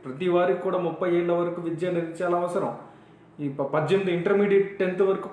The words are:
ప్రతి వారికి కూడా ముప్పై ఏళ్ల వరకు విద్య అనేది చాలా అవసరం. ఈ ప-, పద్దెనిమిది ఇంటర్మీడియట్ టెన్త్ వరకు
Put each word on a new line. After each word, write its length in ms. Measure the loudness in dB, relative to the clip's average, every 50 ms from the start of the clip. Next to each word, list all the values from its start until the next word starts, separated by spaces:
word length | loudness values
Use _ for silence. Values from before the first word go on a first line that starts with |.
| -12
ప్రతి 240 | -12 -8 -4 0 2
వారికి 340 | 4 4 4 4 2 0 0
కూడా 160 | -2 -2 0
ముప్పై 320 | -2 -2 -2 -2 0 2 2
ఏళ్ల 180 | 2 2 2 2
వరకు 280 | 2 0 0 -2 -4
విద్య 280 | -6 -6 -4 -2 -2 -2
అనేది 340 | 0 -2 -2 -4 -4 -4 -2
చాలా 160 | 0 0 0
అవసరం. 360 | 0 0 -2 -2 -2 -2 -6 -8 -14 -18 -20 -20 -20 -20 -20 -20 -20 -20 -12 -8
ఈ 80 | -8 -6
ప-, 140 | -4 -4 -4
పద్దెనిమిది 540 | -2 0 0 0 2 2 2 2 0 0
ఇంటర్మీడియట్ 600 | 0 0 2 2 2 4 4 4 4 2 2 -2 -2
టెన్త్ 240 | -2 -2 0 2 2
వరకు 260 | 2 2 0 -2 -4